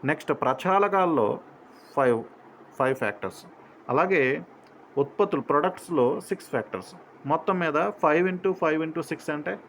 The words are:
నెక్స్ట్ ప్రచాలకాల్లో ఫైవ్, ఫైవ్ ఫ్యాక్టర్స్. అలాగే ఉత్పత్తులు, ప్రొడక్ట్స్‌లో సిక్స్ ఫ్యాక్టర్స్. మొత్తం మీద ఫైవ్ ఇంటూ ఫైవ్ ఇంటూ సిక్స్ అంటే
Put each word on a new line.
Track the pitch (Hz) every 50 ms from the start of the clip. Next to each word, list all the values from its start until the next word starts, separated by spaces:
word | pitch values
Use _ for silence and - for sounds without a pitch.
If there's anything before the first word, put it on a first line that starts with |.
| -
నెక్స్ట్ | 135 151 - - - 143
ప్రచాలకాల్లో | - - 131 131 - - 180 190 196 202 202 190 196 185 175 160 135 110 101 127 - - - - - - - - - - - -
ఫైవ్, | 147 135 127 117 110 117 - - - - - - - - - - -
ఫైవ్ | 135 131 135
ఫ్యాక్టర్స్. | 131 123 104 104 - - 95 - - - - - - - - - - - -
అలాగే | 127 143 175 190 190 160 135 131 139 156 175 - - - - - - - - - -
ఉత్పత్తులు, | 139 143 139 - - 208 196 - 143
ప్రొడక్ట్స్‌లో | 123 - 143 147 151 - 185 - - - 175 143 123 123 147 -
సిక్స్ | - - 196 - -
ఫ్యాక్టర్స్. | - - 120 107 - - 95 90 - - - - - - - -
మొత్తం | 139 151 160 - - 190 180
మీద | 170 160 147 147 175 202
ఫైవ్ | 214 - - 156 151 165 180
ఇంటూ | 185 185 180 - 190 185
ఫైవ్ | 185 175 160 156 156 160
ఇంటూ | 160 156 170
సిక్స్ | 160 - 170 156 - -
అంటే | 151 147 147 175 196 - -